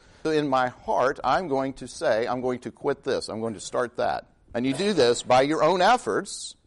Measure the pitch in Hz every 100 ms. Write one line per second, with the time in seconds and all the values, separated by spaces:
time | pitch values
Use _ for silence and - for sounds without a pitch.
0 | _ _ 156 151 147 131 123 - - 196
1 | 131 - 127 156 180 135 135 - 127 -
2 | 156 110 117 123 127 123 117 - 143 135
3 | 139 92 80 104 113 95 - 127 120 -
4 | 104 67 - _ _ 117 131 139 202 175
5 | 123 120 - 127 143 156 156 185 190 240
6 | - 107 196 - - -